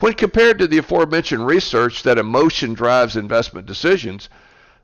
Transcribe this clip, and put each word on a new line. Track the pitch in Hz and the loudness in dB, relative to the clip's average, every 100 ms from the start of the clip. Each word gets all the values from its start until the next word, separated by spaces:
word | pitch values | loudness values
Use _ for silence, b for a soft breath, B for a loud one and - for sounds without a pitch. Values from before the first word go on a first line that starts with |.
When | 220 | -4
compared | 220 208 220 233 214 | 0 -2 4 2 4
to | 180 | 2
the | 156 | 0
aforementioned | 143 170 160 160 165 120 120 | 0 0 0 0 -2 -4 0
research | 175 - 120 120 113 | 0 2 0 0 -2
that | 131 120 | 0 0
emotion | 107 123 160 - 127 | 2 2 2 0 -6
drives | 113 120 127 120 110 | -2 0 2 2 -2
investment | 104 117 113 - 98 | -2 -2 -2 -10 -14
decisions, | 104 160 190 110 98 - b b b b b | -4 0 0 -2 -14 -18 b b b b b